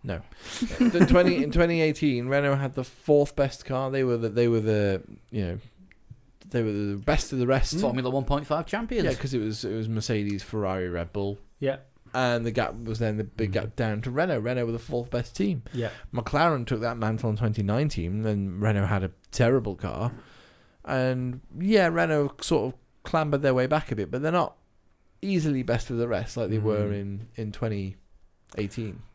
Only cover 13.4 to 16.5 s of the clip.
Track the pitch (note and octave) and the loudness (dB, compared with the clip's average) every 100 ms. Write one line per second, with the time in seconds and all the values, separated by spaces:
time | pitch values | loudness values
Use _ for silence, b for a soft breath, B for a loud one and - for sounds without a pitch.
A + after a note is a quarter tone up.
13.4 | A2 G2+ A2 - A2+ G#2 A#2+ B2+ F3+ C3+ | -2 -2 -4 -2 -2 -2 -4 -2 0 0
14.4 | A2 B2+ A#2+ A#2 A#2 A#2+ B2 A#2+ A#2+ - | -2 -2 -2 -4 -4 -6 -2 -4 -4 -2
15.4 | G3 D3+ - B2 A2+ B B B2 A2+ C#3+ | -2 -2 -4 -6 -6 B B -6 -2 2
16.4 | E3+ | 2